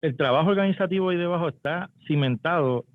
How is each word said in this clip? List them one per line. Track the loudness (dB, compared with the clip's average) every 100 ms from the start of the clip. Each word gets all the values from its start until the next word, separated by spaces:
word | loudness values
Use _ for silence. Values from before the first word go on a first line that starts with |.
el | -4 0
trabajo | 2 4 4
organizativo | 2 2 0 0 0 0
ahí | 0
debajo | -2 -2 -4
está | -4 -6 -6 -8 _ -4
cimentado | 0 0 -2 -2 0 0 -2 -6